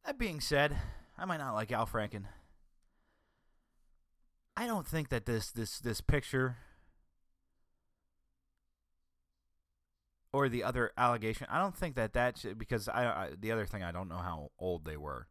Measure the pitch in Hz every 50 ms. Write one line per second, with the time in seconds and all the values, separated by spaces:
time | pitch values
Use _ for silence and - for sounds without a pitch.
0 | - - 285 254 240 202 160 147 127 - 151 139 147 147 - - - - - -
1 | - - - - 180 185 175 156 143 131 110 107 110 107 127 110 113 - - 120
2 | - 104 - 104 95 - - - - - - _ - _ _ _ _ _ _ _
3 | _ _ _ _ _ _ _ _ _ _ _ _ _ _ _ _ _ _ _ _
4 | _ _ _ _ _ _ _ _ _ _ _ - 233 240 226 190 160 - 156 160
5 | 151 - 131 117 98 - 117 110 107 - - 117 113 - - - - 120 107 -
6 | - - 151 143 - - - 131 131 127 123 - - - - - - - _ _
7 | _ _ _ _ _ _ _ _ _ _ _ _ _ _ _ _ _ _ _ _
8 | _ _ _ _ _ _ _ _ _ _ _ _ _ _ _ _ _ _ _ _
9 | _ _ _ _ _ _ _ _ _ _ _ _ _ _ _ _ _ _ _ _
10 | _ _ _ _ _ _ - 139 139 135 117 123 98 113 127 123 117 107 - -
11 | 123 120 120 113 107 110 110 - - - - 160 185 196 - - 190 165 131 127
12 | 113 110 - 120 120 127 123 - - 110 98 110 110 - 123 110 98 - - 117
13 | 123 120 104 73 95 73 69 92 104 110 113 113 104 - - 104 90 87 85 90
14 | 95 92 80 90 87 90 85 78 73 71 _ - 87 92 87 82 76 80 76 73
15 | 73 73 67 62 58 _